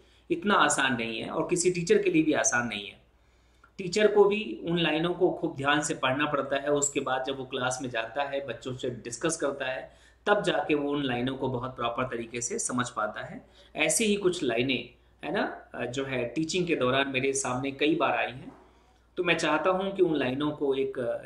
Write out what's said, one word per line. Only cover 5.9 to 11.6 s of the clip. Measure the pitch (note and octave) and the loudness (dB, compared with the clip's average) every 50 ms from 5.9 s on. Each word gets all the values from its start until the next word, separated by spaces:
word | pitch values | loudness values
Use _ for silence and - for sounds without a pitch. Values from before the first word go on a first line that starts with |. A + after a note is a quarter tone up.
| D3 | -2
पढ़ना | - C3+ C3 C3+ C#3+ D3+ | 0 0 0 2 2 0
पड़ता | D3 D3 C3+ B2+ - C#3 | 0 0 0 0 0 -2
है, | C3+ C#3 D3 | -2 2 2
उसके | D3 C#3+ C#3 - - C#3+ | 2 2 2 0 0 -2
बाद | C3 C3 C3 C3 C3 | 0 0 -2 -2 -2
जब | C#3 C3+ | -2 -4
वो | C3+ B2+ | -6 -6
क्लास | B2 C3+ C3 B2+ B2+ B2+ - | -6 -4 -2 -2 -2 -2 -2
में | C#3+ A#2+ | -6 -4
जाता | A#2 A2+ A2+ A2+ - C#3+ C#3 | -4 -4 -4 -4 -4 -4 -4
है, | C#3 C#3 C#3 C#3 | -2 -4 -6 -6
बच्चों | - - - - C3 B2 | -6 -8 -8 -8 -10 -8
से | B2 - B2+ | -4 -6 -6
डिस्कस | A#2 G#2+ - A#2+ A2+ - - E3 D#3+ | -6 -6 -10 -10 -8 -2 -2 -2 -2
करता | - D#3 C#3 B2 - C3+ | 0 -2 -4 -2 -4 -6
है, | B2+ C3 - - - - - - - _ _ - | -6 -6 -8 -10 -14 -18 -20 -20 -20 _ _ 0
तब | G3+ G#3 G3+ - | 2 2 2 2
जाके | E3+ D3+ C#3+ C#3+ - D3+ | 0 0 0 2 2 2
वो | C#3+ C#3+ C#3+ | 2 2 0
उन | C#3+ D3 C#3 | -2 0 0
लाइनों | B2+ A#2+ A#2+ B2 C3 C3+ | 0 0 0 -2 -4 -4
को | C3+ C3+ | -2 -4
बहुत | B2 A#2+ A#2+ | -2 -2 -4